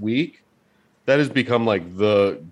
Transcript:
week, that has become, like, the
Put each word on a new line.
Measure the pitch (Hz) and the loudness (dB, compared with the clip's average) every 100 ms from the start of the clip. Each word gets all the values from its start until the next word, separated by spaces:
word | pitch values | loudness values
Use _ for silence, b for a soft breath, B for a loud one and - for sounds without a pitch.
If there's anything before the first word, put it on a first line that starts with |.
week, | 107 123 165 - _ _ _ _ _ _ | -4 -2 -4 -8 _ _ _ _ _ _
that | - 143 | 0 0
has | 139 | 2
become, | 127 113 120 | -2 0 0
like, | 117 98 87 92 | 0 -2 -4 -2
the | 104 104 98 80 82 | 2 4 2 -2 -12